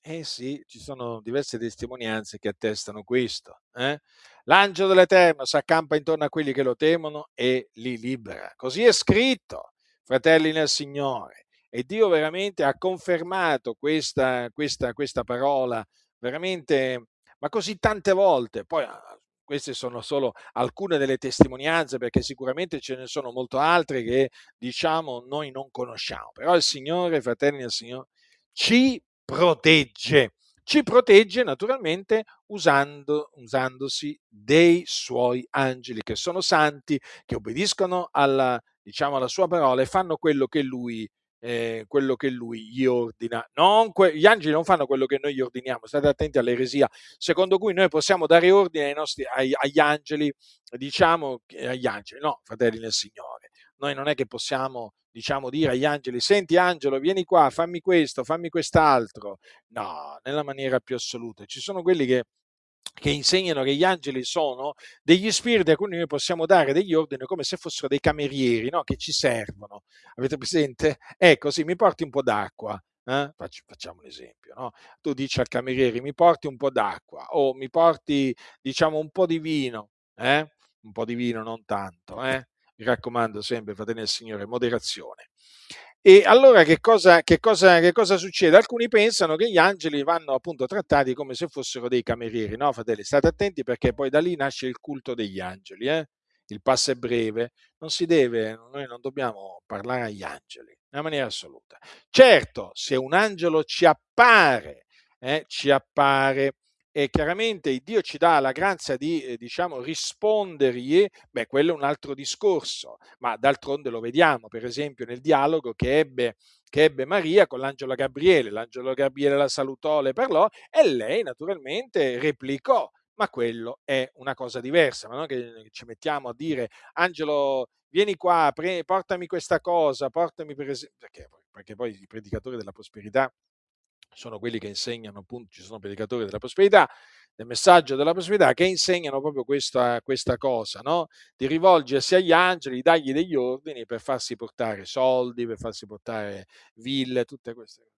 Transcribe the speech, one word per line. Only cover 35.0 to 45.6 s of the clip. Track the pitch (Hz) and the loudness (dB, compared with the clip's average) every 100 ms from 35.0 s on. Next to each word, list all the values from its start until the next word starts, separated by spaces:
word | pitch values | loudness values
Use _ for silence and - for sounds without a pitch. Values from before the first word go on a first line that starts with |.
| - 123 123 123 120 | -6 -2 -2 -2 -6
angeli, | 139 135 127 123 113 | -2 -2 -4 -10 -12
che | - | -8
sono | 107 - 175 | -8 -6 -4
santi, | 180 160 151 147 - 143 - - | 0 2 2 0 -4 -4 -4 -20
che | _ | _
obbediscono | 117 104 117 196 - 190 180 175 | -8 -8 -6 -4 -2 -2 -2 -4
alla, | - 139 135 131 123 _ _ | 0 2 2 0 -2 _ _
diciamo, | - - 143 139 | -18 -6 -4 -2
alla | 127 | -4
sua | - 180 | -2 0
parola | 175 143 127 | 2 2 2
e | 131 | 0
fanno | 190 185 156 | 0 -2 -2
quello | 165 143 131 | 0 0 0
che | 156 | -2
lui | 135 127 120 113 107 _ _ _ | -4 -6 -8 -10 -12 _ _ _
eh, | 117 120 117 113 107 | -8 -6 -4 -6 -2
quello | 143 135 123 | -2 0 -2
che | 139 | -2
lui | 127 117 117 110 | -4 -10 -12 -12
gli | 123 131 | 0 2
ordina. | 123 117 110 117 117 117 | 2 -2 -8 -8 -8 -10
Non | - 170 214 226 | 2 4 6 2
que-, | 185 190 156 | 4 2 6
gli | |
angeli | 180 220 151 | 4 4 2
non | 151 | -2
fanno | 165 175 135 | 2 0 2
quello | 135 | 0
che | 131 135 | 0 -2
noi | 143 | -4
gli | 139 | -4
ordiniamo, | 127 127 | -6 -6